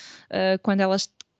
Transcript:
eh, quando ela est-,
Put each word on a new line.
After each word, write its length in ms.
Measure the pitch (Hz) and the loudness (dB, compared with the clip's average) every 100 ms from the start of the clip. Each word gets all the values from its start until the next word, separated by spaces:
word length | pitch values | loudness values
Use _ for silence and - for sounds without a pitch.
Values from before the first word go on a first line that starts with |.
| - - - | -20 -20 -8
eh, 260 | 190 190 190 | -2 0 0
quando 180 | - 196 | 0 0
ela 160 | 190 190 | 2 0
est-, 140 | - _ - | -4 _ -20